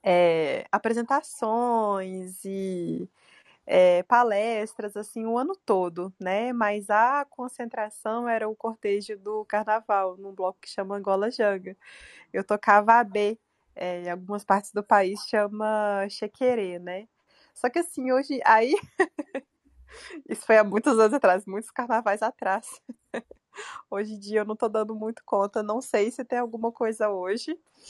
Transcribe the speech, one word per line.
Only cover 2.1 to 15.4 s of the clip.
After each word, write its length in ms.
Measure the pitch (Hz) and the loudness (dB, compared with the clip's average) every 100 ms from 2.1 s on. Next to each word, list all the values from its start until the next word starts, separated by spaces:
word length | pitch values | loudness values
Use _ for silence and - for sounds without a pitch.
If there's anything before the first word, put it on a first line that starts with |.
| 185 185 185 196 | -10 -12 -12 -10
e, 640 | 196 190 185 170 165 185 _ _ _ _ _ - | -6 -4 -4 -6 -6 -8 _ _ _ _ _ 2
é, 380 | 185 185 175 | 6 6 4
palestras, 960 | 180 240 240 202 220 226 214 - 208 202 | 4 4 4 0 -2 -2 -6 -8 -10 -10
assim, 280 | 214 226 220 | -10 -8 -4
o 120 | 233 | -4
ano 180 | 285 392 | -4 -8
todo, 580 | - 196 180 170 190 _ | 0 0 0 -6 -10 _
né? 340 | 185 196 240 | -4 -2 -2
Mas 360 | 240 208 208 196 | -2 -2 -2 0
a 360 | 208 240 285 285 | 2 4 2 -4
concentração 1000 | - 254 - 240 - 214 - 220 226 240 | -10 -14 -10 -10 -8 -8 -6 -6 -4 -2
era 220 | 226 214 | -2 -2
o 60 | 220 | -6
cortejo 640 | 226 220 208 202 202 208 | -8 -6 -2 -2 -4 -10
do 280 | 196 214 208 | -6 -8 -4
carnaval, 720 | 208 214 220 220 202 190 185 | -4 0 -2 0 0 0 -6
num 160 | 196 | -14
bloco 260 | 196 185 - | -4 -6 -6
que 80 | - | -12
chama 260 | - 190 202 | -8 -6 -6
Angola 320 | 196 190 208 | -2 0 -2
Janga. 480 | 247 208 196 185 190 - - - - - | 0 0 0 -8 -18 -20 -20 -20 -20 -8
Eu 100 | - | -8
tocava 500 | 196 208 - 208 208 233 | -2 0 6 6 8 4
A 80 | |
B, 340 | 220 202 208 220 _ _ _ - | 4 0 -2 -2 _ _ _ -10
é, 260 | 180 175 | -8 -6
em 60 | 175 | -6
algumas 340 | 180 185 208 | -8 -6 -8
partes 280 | - 196 - | 2 2 2
do 120 | 208 | -8
país 360 | 208 208 190 202 - | 4 4 4 -4 -2
chama 800 | 220 | 0